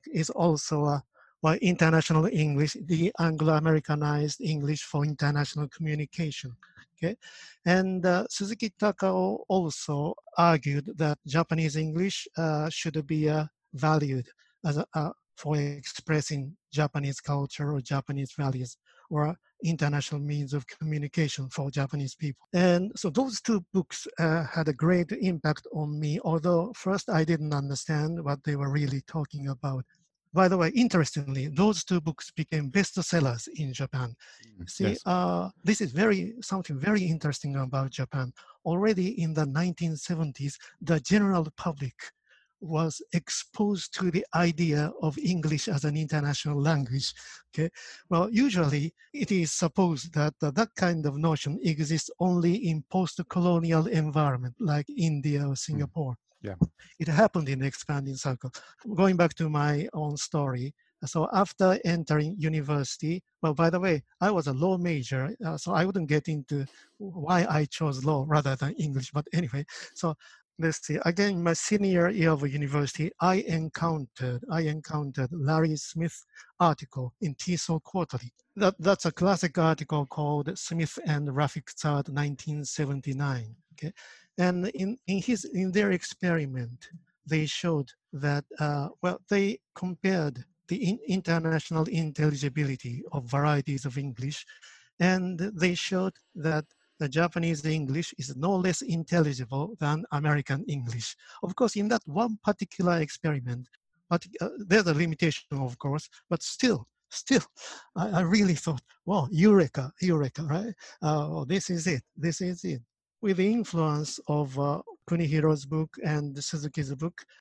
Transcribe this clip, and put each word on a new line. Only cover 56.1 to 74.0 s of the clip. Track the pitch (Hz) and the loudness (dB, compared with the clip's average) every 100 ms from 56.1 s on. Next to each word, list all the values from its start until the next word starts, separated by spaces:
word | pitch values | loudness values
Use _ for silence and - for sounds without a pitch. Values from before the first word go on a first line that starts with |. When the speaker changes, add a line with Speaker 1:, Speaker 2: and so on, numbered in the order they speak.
| 120 _ _ | -6 _ _
Speaker 2:
Yeah. | 104 90 - _ - - | -12 0 -2 _ -20 -6
Speaker 1:
It | 165 | 2
happened | 156 220 180 139 | 6 6 4 -2
in | 135 | -2
Expanding | 135 - - 143 135 131 | -2 -4 -4 -4 -4 -6
Circle. | 143 123 131 - - _ 233 | -4 -4 -8 -14 -18 _ -4
Going | 180 190 180 | 4 4 6
back | 170 | 2
to | - 160 | 2 -2
my | 151 147 147 165 | 2 2 0 -2
own | 156 151 147 | -4 -4 -4
story, | - 156 139 123 131 - _ _ | -4 -2 0 -2 -6 -10 _ _
so | 147 170 170 | -6 -2 0
after | 190 196 - 185 185 | 2 2 4 4 4
entering | 170 170 160 151 151 196 | 2 0 2 0 0 -2
university, | 156 156 143 147 135 - 156 180 - _ | -2 -2 0 -2 -2 -4 -4 -4 -8 _
well, | 160 | 0
by | 147 165 | 4 4
the | 175 | 4
way, | 185 151 - _ | 2 0 -2 _
I | 185 | 2
was | 190 147 | 2 0
a | |
law | 131 180 185 | 0 2 2
major, | 175 151 117 135 139 233 180 | 0 -2 -2 -4 -4 -4 -6
uh, | 156 | -6
so | - | 0
I | 185 | 2
wouldn't | 185 190 156 | 2 0 0
get | 151 151 | 0 0
into | 151 131 143 139 - _ - | -6 -4 -4 -4 -10 _ -16
why | 196 175 151 180 170 | -12 -6 2 2 4
I | 151 151 | 2 0
chose | - 156 131 | -2 -2 0
law | 139 147 143 | 0 0 2
rather | 151 135 131 | 2 2 0
than | 139 269 | -2 -4
English, | 151 135 127 | -4 -4 -4
but | 147 - | -4 -2
anyway, | 160 156 139 151 - - | -2 -2 -4 -8 -12 -16
so | - 170 151 - - _ - | -6 -4 -4 -12 -20 _ -4
let's | 160 156 | -2 -2
see, | - 151 | -4 0
again, | 170 175 202 185 | 0 2 2 2
my | 170 | 2
senior | 165 - 208 196 180 175 | 0 0 2 4 4 4
year | 220 160 | 4 2
of | 151 143 | 2 0
university, | 143 143 147 143 - 156 - | -2 -2 0 0 -2 -4 0
I | 175 185 - | 2 2 0
encountered, | 165 160 - 170 156 | -2 -4 -2 -2 -2